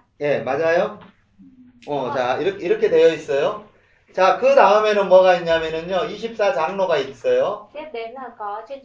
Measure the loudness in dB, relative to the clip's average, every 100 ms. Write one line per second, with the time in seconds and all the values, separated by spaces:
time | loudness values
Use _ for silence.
0 | _ -8 -4 -4 -4 -2 0 0 -2 -6
1 | -20 _ _ _ -20 _ -20 _ -8 -6
2 | -4 -2 -2 -2 -4 -4 -2 0 2 4
3 | 4 4 -2 -2 -2 -4 -12 _ _ _
4 | _ 0 2 2 2 4 6 4 2 0
5 | 6 6 6 4 2 -2 -2 -6 -6 -4
6 | -4 -6 -10 -4 -2 -2 -4 -2 -2 -2
7 | -4 -6 -2 0 0 -4 -12 -18 -14 -12
8 | -12 -14 -16 -14 -12 -12 -14 -16